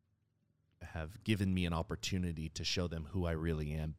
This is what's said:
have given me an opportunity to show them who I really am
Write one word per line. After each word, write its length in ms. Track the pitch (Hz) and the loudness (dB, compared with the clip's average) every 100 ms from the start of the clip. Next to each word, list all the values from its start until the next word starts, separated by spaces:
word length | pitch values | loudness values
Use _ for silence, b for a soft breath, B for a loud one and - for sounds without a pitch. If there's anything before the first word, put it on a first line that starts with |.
| _ _ _ _ _ _ _ _ | _ _ _ _ _ _ _ _
have 400 | - 80 80 - | -10 -6 -6 -4
given 300 | - 107 95 | 2 4 4
me 100 | 92 | 4
an 80 | 90 | 4
opportunity 760 | 82 85 80 - 95 90 80 78 | 2 0 -4 -2 0 0 -2 -4
to 140 | - | -4
show 240 | 78 - 87 | -2 0 0
them 180 | 80 76 | -2 -4
who 120 | 95 | 0
I 80 | 85 | 0
really 400 | 80 82 78 76 | 2 2 0 0
am 220 | 78 78 | -2 -4